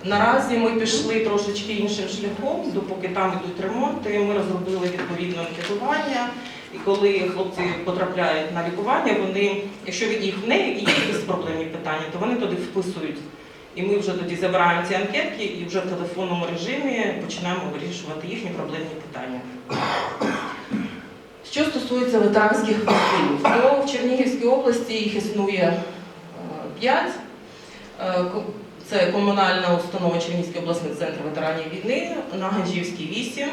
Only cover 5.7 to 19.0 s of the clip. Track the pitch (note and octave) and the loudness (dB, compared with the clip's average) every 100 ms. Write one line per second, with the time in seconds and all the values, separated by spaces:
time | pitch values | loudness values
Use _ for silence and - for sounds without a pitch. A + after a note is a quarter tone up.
5.7 | G3+ B3+ D4+ C#4+ B3 A#3+ - - - - | -2 0 0 0 0 -2 -4 -12 -14 -12
6.7 | - G3+ G3+ G3+ G3 F3+ F#3 F#3 F3+ F3+ | -4 2 4 4 4 0 0 -4 0 -2
7.7 | E3 F3+ F3+ F3+ F3 E3 D#3 D#3 E3+ F3 | 0 -2 0 0 2 2 2 0 -2 -2
8.7 | F#3 G#3 - A#3+ G3+ F#3+ F#3+ G3+ G3 - | -2 2 2 4 2 2 2 2 2 -4
9.7 | - - - A3+ A3 G3 F#3+ A3+ E4+ - | -8 -8 -2 0 0 0 -2 2 2 2
10.7 | - F#3+ - A3 G#3 - F3 D#3+ D#3+ D#3+ | -2 -2 -2 -2 -4 -2 -4 -2 -4 -6
11.7 | - D#3 D#3 D#3+ F3+ A3+ A#3 G3 F3+ F3 | -6 -6 -6 -6 -4 -2 -2 -2 -4 -4
12.7 | G3 F3+ E3+ - - - - - - - | -4 -4 -4 -6 -8 -12 -16 -20 -20 -14
13.7 | - F#3+ G3+ F#3+ F3 E3+ F3 F#3 F#3 F3 | -4 0 2 0 -2 -4 -2 2 4 4
14.7 | F3 F#3 F#3+ G#3 D4 - G#3 G#3 E3+ E3+ | 4 0 0 0 -2 -2 -4 -6 -4 -2
15.7 | F#3+ F3+ E3+ E3+ F#3 F#3 F3 E3+ E3+ G3 | -2 -2 -4 -4 -4 -2 -2 -2 -4 -4
16.7 | C#4 C#4 A#3 G3+ F3 F3 - F3+ F3+ D3 | -2 0 0 0 -2 -6 -4 -4 -2 -4
17.7 | C#3+ F3 - D3+ D#3 E3+ A#3 G3+ C#3+ - | -6 -6 -8 -8 -8 -8 -6 -6 -6 -6
18.7 | D#3 D#3+ - | -6 -6 -8